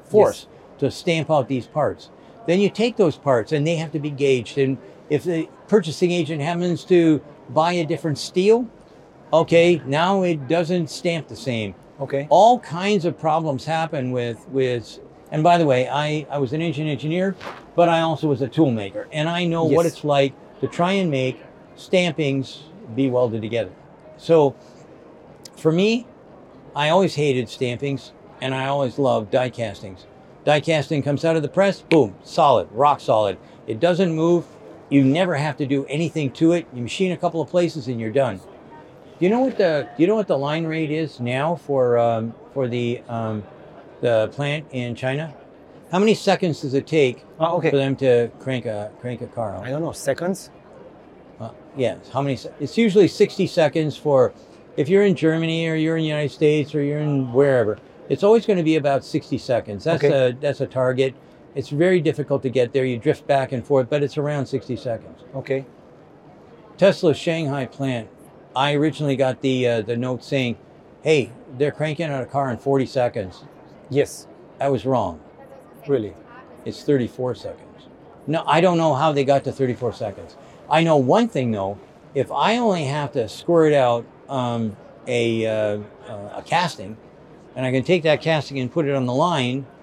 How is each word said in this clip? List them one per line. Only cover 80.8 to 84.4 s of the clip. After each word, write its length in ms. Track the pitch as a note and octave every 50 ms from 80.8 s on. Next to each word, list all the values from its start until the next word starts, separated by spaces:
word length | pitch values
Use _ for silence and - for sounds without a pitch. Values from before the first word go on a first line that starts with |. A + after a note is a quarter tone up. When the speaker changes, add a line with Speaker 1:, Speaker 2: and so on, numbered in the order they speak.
Speaker 1:
know 140 | E3 E3 D#3
one 320 | C#3+ B2+ B2+ F3 A3 A#3+ A3+
thing 240 | - D3 B2+ A#2
though, 260 | G#2+ G2+ F#2+ G2 G2+ G2 - - - - - - -
if 180 | C#3 B2 -
I 240 | C#3+ C#3+ D3+ F#3+ A3+
only 280 | B3 A#3+ G#3+ F#3 E3+ D3
have 280 | C3 C#3+ D3+ D3 -
to 160 | - C3+ A2 G2+
squirt 440 | - - - - E3+ E3 D#3 D3+
out, 320 | D3+ C#3 B2+ A#2+ A#2+ A#2 A2+ - - - - -
um, 480 | C#3 C3